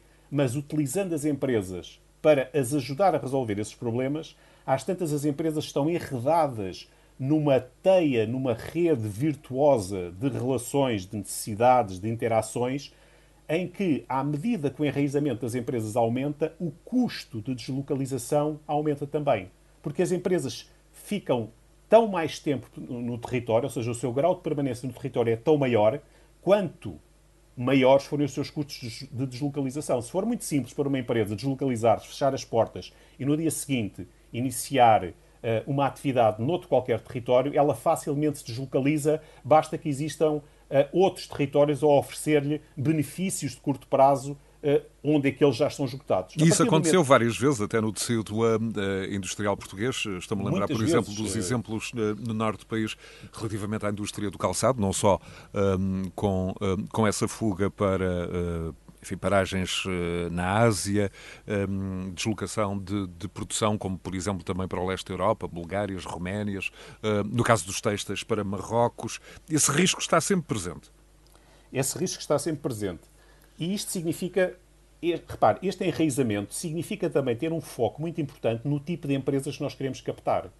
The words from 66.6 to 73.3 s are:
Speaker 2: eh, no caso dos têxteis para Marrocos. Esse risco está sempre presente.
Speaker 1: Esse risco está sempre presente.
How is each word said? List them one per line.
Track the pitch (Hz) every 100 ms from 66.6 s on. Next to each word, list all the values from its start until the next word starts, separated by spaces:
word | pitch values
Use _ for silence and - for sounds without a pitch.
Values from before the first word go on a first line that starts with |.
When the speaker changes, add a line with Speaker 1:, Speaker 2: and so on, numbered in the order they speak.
| - - - -
Speaker 2:
eh, | 107 104 101
no | 123
caso | 117 113 95
dos | 95
têxteis | 117 104 - 98
para | - 107 98
Marrocos. | 98 92 113 117 - 117 - - - -
Esse | 151 -
risco | 139 185 -
está | - 170
sempre | - 190 -
presente. | 117 87 71 - _ _ _ _ - _ - _
Speaker 1:
Esse | 127 139 -
risco | 180 -
está | - 147
sempre | - 156
presente. | 151 110 101 82 - _ -